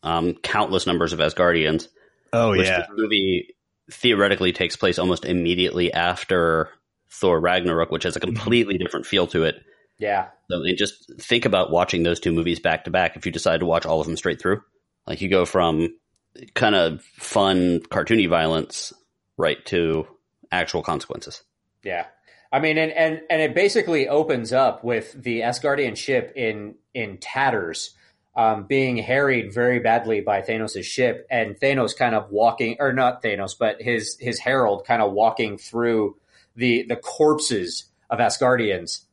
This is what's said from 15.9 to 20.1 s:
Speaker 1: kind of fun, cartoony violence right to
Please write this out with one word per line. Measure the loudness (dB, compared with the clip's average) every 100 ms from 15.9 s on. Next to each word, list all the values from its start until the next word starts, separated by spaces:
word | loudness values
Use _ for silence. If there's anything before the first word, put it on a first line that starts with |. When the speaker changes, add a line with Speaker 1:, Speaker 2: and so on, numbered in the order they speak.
| -4 _ _ _ -20 -12
Speaker 1:
kind | 0 2 4
of | 2 0
fun, | -14 _ -4 2 4 4 2 0
cartoony | -2 -4 2 2 4
violence | 2 2 0 -4 -8 -12 -14 _ _ _ -2
right | -2 -2 -2
to | 0 0 0 -4